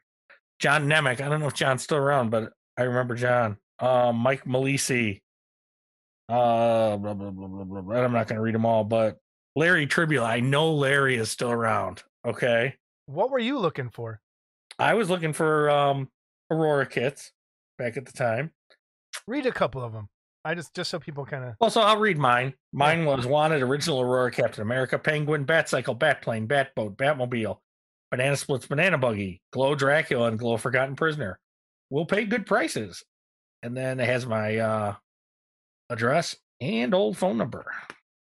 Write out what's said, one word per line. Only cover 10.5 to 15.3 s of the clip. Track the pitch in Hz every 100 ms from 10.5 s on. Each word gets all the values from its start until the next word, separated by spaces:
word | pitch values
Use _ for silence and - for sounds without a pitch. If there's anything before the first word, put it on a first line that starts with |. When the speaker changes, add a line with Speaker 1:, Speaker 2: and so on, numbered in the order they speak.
| 143 160
Speaker 1:
Larry | 151 135 143 135 123
is | 110
still | - 123
around. | 117 113 104 95 95 - _ 120
Okay. | 110 127 117 131 - _ _ -
Speaker 2:
What | 147 240
were | 269
you | 233 285
looking | 175 143 120
for? | - 113 110 _ _ _ _ _ -
Speaker 1:
I | 139
was | 196 180
looking | 185 160